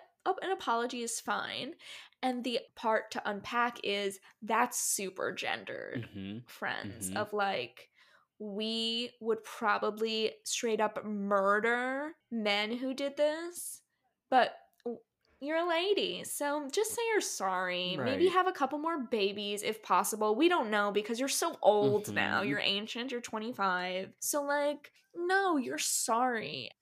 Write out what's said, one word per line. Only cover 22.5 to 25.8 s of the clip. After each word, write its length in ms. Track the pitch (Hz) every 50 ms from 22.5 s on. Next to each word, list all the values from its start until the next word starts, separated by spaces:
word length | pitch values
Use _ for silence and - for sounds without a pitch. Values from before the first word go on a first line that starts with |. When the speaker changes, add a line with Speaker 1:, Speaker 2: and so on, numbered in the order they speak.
| - 208
Speaker 1:
ancient. 540 | - - 196 202 214 220 - 226 240 269 254
You're 80 | 240
twenty-five. 920 | 233 - - 220 214 233 247 - 196 190 180 180 180 185 185 185 190 - - _
So, 240 | - - - 294 285
like, 480 | 285 285 294 285 294 294 294 - - _ _ _ _ -
no, 420 | 349 349 349 381 392 392 381 330
you're 220 | 285 233 254 277
sorry. 920 | 302